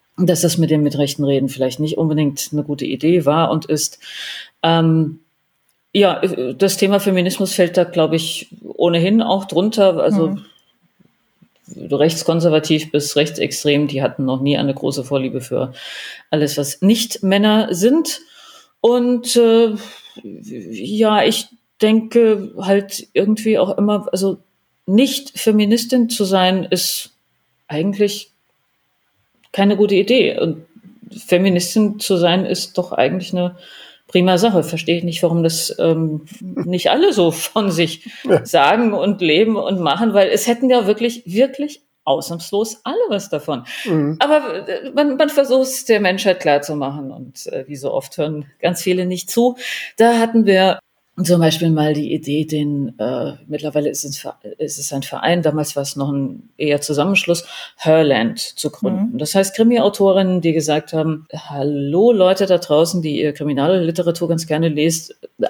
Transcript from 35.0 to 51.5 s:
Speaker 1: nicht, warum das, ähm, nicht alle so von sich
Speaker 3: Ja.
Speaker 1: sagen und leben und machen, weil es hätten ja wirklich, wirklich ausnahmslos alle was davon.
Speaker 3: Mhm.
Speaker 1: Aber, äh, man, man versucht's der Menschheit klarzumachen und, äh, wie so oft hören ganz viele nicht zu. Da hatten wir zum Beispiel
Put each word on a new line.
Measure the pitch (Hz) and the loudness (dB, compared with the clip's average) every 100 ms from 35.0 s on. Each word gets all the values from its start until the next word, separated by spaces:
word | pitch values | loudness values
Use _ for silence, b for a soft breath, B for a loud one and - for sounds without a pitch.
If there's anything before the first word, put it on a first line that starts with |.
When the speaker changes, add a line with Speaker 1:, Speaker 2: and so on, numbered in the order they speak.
Speaker 1:
nicht, | 170 160 | -4 -2
warum | 165 170 | 0 2
das, | 165 165 - - | 0 -2 -6 -2
ähm, | 165 160 160 156 - - | 0 2 -2 -4 -10 -16
nicht | 185 - 170 180 - | -10 -8 -4 -2 0
alle | 262 381 | 2 2
so | 214 170 | 2 0
von | 160 - 233 202 | 0 -4 -2 -2
sich | 165 165 - 220 B 254 | 0 -2 -4 -16 B 0
Speaker 3:
Ja. | 185 - | 0 2
Speaker 1:
sagen | 165 139 220 233 | 2 4 4 0
und | 202 185 202 | 0 -2 0
leben | 170 156 220 208 | 2 4 2 0
und | - 190 | -2 -2
machen, | 160 165 226 | 0 0 2
weil | 202 190 | 4 4
es | - - | 2 0
hätten | 233 254 | 0 2
ja | 247 196 | 2 2
wirklich, | 214 233 240 - | 0 -2 -4 -4
wirklich | 190 269 269 294 - _ _ | 0 0 0 -8 -10 _ _
ausnahmslos | - 135 - 170 - 202 220 220 | -2 -2 -2 -10 -4 -4 -4 -6
alle | 247 381 453 | -6 -2 -2
was | 202 - | -2 -4
davon. | 151 - 135 120 B 233 | -8 -6 -8 -8 B -2
Speaker 3:
Mhm. | 160 147 160 | 0 0 0
Speaker 1:
Aber, | 285 302 254 170 - | 2 2 0 -8 -8
äh, | - 269 | -8 -4
man, | 269 294 269 | -2 0 2
man | 294 | 2
versucht's | 294 269 262 262 - - | 2 2 2 2 -4 0
der | 214 | 2
Menschheit | 190 190 202 185 | 2 2 0 0
klarzumachen | 156 143 143 151 135 147 135 | 2 0 0 -6 -6 -8 -12
und, | 135 127 - - | -14 -18 -16 -10
äh, | - 131 | -10 -10
wie | 143 | -10
so | 135 | -6
oft | 139 - - | -6 -6 -6
hören | 151 151 143 _ | -4 -6 -12 _
ganz | 165 175 | -4 -2
viele | 185 185 180 | -2 -2 -2
nicht | 180 - | -6 -4
zu. | - 240 247 B B B - | 0 0 0 B B B 2
Da | 233 233 | 4 4
hatten | 226 226 202 | 2 4 4
wir | 190 190 175 - _ _ - | 6 4 2 -8 _ _ -4
zum | 170 175 | 2 4
Beispiel | 160 | 4